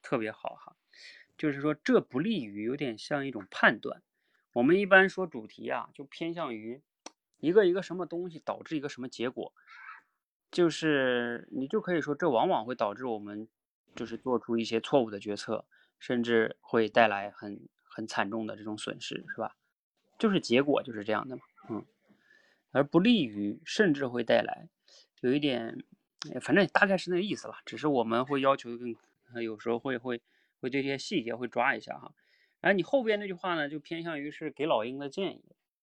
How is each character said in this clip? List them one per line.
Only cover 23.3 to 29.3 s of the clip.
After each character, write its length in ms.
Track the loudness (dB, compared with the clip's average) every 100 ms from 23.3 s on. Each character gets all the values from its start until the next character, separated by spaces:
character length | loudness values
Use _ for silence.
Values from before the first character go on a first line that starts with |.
| -2 -4 -6
甚 300 | -4 2 4
至 140 | 2 0
会 160 | -2
带 180 | 2 4
来， 260 | 2 -4 -12 _ _ -20 _ _
有 120 | 0
一 60 | 2
点， 460 | 2 -2 -4 -10 -14 _ _ _ -10
哎， 80 | -8
反 160 | 2 4
正 100 | 4
大 180 | 4 4
概 100 | 4
是 140 | 0
那 60 | -2
个 60 |
意 120 | -2
思 120 | -4 -8
了， 80 | -14
只 120 | -12 -4
是 100 | 2
我 160 | 2
们 220 | 2 0
会 160 | 0 2
要 160 | 4 2
求 200 | -2 -8
更， 200 | -8 -10 _ _ _